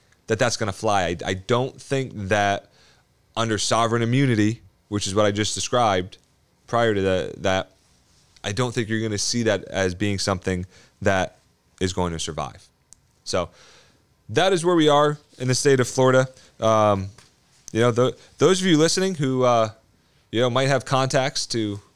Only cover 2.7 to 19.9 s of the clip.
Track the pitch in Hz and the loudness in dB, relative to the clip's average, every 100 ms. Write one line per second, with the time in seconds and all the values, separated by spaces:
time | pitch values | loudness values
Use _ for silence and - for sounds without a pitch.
2.7 | _ _ _ _ _ _ 110 113 104 - | _ _ _ _ _ _ -6 -2 -2 0
3.7 | 110 117 117 117 127 139 110 104 113 - | 0 2 0 0 2 2 2 0 0 -12
4.7 | _ - 104 101 98 104 104 101 95 - | _ -8 -6 -2 0 2 2 -2 -4 -2
5.7 | 123 113 95 92 - _ _ _ _ - | 0 2 0 -4 -12 _ _ _ _ -6
6.7 | 117 117 101 95 92 55 50 95 95 - | 0 0 2 0 0 -4 -4 -2 -2 -4
7.7 | _ _ _ _ _ _ _ 104 104 127 | _ _ _ _ _ _ _ -8 -4 -4
8.7 | 120 107 110 110 104 - 120 110 98 - | -4 -4 -4 -4 -4 -4 -2 0 0 -2
9.7 | 95 95 90 104 98 - 95 - 90 90 | -2 -2 -2 -4 -2 -2 -4 -2 -4 -6
10.7 | - - - 101 95 92 _ _ _ _ | -16 -20 -4 0 0 -2 _ _ _ _
11.7 | - 92 90 87 82 - 78 69 - _ | -6 -4 -2 -4 -4 -8 -8 -8 -10 _
12.7 | _ _ - _ _ - 95 85 _ - | _ _ -20 _ _ -6 -4 -4 _ -20
13.7 | - _ _ _ _ - 110 185 185 170 | -20 _ _ _ _ -6 0 2 2 2
14.7 | 175 151 143 147 147 _ - 127 123 143 | 4 4 4 4 0 _ -8 -2 2 4
15.7 | 135 123 - 131 127 131 - _ - 110 | 4 2 2 4 4 2 -4 _ -2 2
16.7 | 110 107 101 95 - _ _ _ _ - | 4 4 2 -2 -12 _ _ _ _ -8
17.7 | 110 120 113 127 - - - 151 190 185 | 0 0 2 0 -2 -14 0 2 2 2
18.7 | 151 160 185 190 165 139 131 123 117 110 | 2 2 0 -2 -2 -4 0 2 2 0
19.7 | - _ | -4 _